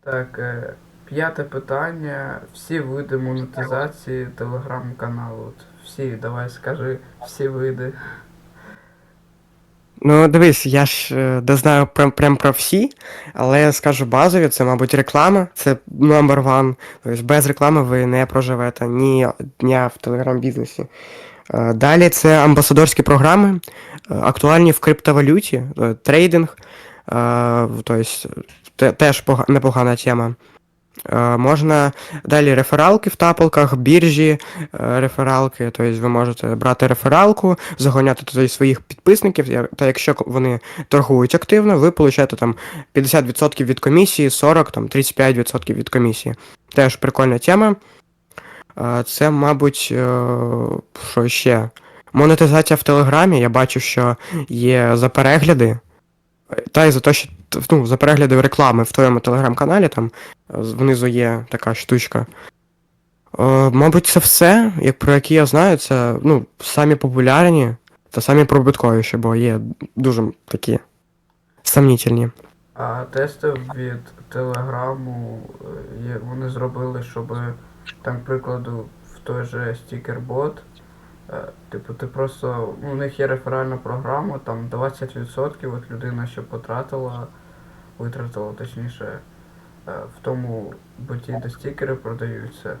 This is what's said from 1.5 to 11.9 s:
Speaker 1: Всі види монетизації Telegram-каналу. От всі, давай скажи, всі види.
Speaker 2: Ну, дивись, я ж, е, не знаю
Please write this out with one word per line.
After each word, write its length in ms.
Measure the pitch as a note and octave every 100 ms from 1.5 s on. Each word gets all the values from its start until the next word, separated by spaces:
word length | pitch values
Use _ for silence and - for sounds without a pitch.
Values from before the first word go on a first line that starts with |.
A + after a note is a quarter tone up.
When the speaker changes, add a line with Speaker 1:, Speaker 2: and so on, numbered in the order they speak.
| C3+ - C#3 D#3+ E3 D3+ C#3 C3+ - -
Speaker 1:
Всі 260 | - - D#3+
види 380 | C3 C3+ C#3+ C3+
монетизації 1080 | B2+ B2+ B2+ - B2+ C3 D3 - - B2+ B2 -
Telegram-каналу. 1080 | A#2+ B2+ C3+ B2+ B2 B2 A#2 A#2+ A#2 A2+ A2
От 180 | - _ _ -
всі, 260 | - C3+ A2
давай 280 | A2+ A#2+ B2
скажи, 480 | - B2+ C3 B2+ B2+ - _ -
всі 220 | - C#3
види. 460 | C3 C3 B2 B2+ - - - - _ _ _ - - _ _ _ _ _ _ _ _ _ _ _ -
Speaker 2:
Ну, 260 | C#3+ D3+ D#3+
дивись, 380 | D#3+ E3+ C3+ C3+
я 200 | C#3 C#3
ж, 300 | - - C3
е, 260 | C3 B2+ B2
не 80 | C#3
знаю 320 | D3+ C#3+ C#3+